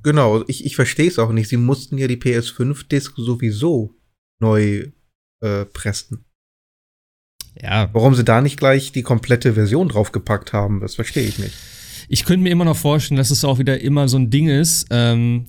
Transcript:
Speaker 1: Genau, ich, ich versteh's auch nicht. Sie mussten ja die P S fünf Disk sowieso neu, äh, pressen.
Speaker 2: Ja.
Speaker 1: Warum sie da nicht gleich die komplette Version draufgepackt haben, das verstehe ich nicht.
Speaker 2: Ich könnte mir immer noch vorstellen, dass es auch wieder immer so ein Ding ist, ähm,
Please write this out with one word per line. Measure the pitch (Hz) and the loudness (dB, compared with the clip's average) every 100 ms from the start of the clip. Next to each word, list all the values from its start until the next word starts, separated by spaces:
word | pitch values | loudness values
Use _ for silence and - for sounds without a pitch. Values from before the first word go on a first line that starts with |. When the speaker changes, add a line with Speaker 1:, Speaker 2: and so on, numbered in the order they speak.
Speaker 1:
Genau, | 147 151 117 110 - | 0 4 4 2 0
ich, | 135 143 | -6 -6
ich | - | -2
versteh's | 120 - 175 175 | -2 2 0 2
auch | 113 | 0
nicht. | 113 107 | 0 0
Sie | 120 | 0
mussten | 120 135 - 135 | 2 0 -4 -4
ja | 135 | -4
die | 123 | -2
P | 127 | 0
S | 117 120 | 0 -2
fünf | - 127 143 - | -4 -4 -4 -2
Disk | 139 139 - | -4 -4 -8
sowieso | 117 120 117 104 160 139 107 _ _ _ _ - | -4 -2 -2 -2 0 -2 -4 _ _ _ _ -2
neu, | 110 107 104 101 147 _ _ _ _ - | 2 2 2 -2 -8 _ _ _ _ -8
äh, | 107 101 101 | -4 -4 -6
pressen. | - 107 101 - 113 _ _ _ _ _ _ _ _ _ _ _ - - - | -8 -8 -8 -10 -14 _ _ _ _ _ _ _ _ _ _ _ -20 -20 -14
Speaker 2:
Ja. | - 104 98 | -4 -2 0
Speaker 1:
Warum | 110 127 123 | 2 4 4
sie | |
da | 120 113 | 4 2
nicht | 139 139 | 2 0
gleich | 135 135 135 | 2 2 0
die | 131 | -8
komplette | 120 120 - 120 123 | -2 -2 2 2 2
Version | 110 104 147 180 | 2 2 2 0
draufgepackt | 107 104 101 - 104 - | 0 -2 -4 -4 -4 -2
haben, | 104 101 101 | -2 -2 -2
das | 101 - | -6 -8
verstehe | 113 147 107 | -6 -4 -4
ich | - | -4
nicht. | 101 - - - - - - | -10 -12 -20 -20 -20 -16 -4
Speaker 2:
Ich | - - | -4 2
könnte | 185 | 2
mir | 185 | 2
immer | 175 165 | 2 2
noch | 156 | 2
vorstellen, | 143 151 - 110 | 2 0 0 0
dass | 120 | 0
es | 139 143 | 0 0
auch | 131 | 0
wieder | 135 131 | 0 0
immer | 139 147 135 | 0 2 2
so | 131 | 2
ein | 123 | 2
Ding | 139 160 | 2 2
ist, | 139 165 - - | 2 2 -2 -2
ähm, | 120 117 117 120 120 | 0 2 2 0 -2